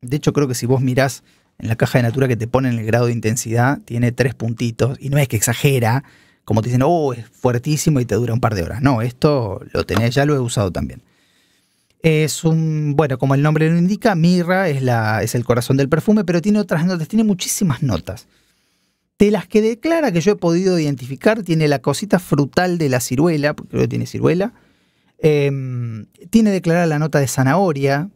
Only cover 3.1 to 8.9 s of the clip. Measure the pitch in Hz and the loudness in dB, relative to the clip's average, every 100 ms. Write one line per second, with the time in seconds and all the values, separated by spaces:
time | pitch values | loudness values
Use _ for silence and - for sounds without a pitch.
3.1 | 117 110 113 - 113 123 147 - 120 120 | 0 -2 -2 -2 0 2 0 -4 -2 -2
4.1 | 120 113 113 117 117 120 117 120 135 135 | 0 -2 -2 -6 -4 -6 -2 -2 -2 -2
5.1 | 143 139 113 - 117 147 135 113 123 - | 0 0 0 -2 0 2 2 2 0 -4
6.1 | _ _ _ - 107 113 123 135 175 147 | _ _ _ -2 -2 0 2 2 2 0
7.1 | 117 107 _ 127 120 120 151 - 147 120 | -4 -12 _ -2 -2 -2 0 2 0 2
8.1 | 98 120 113 117 107 80 92 135 | 0 0 0 0 0 -4 -2 0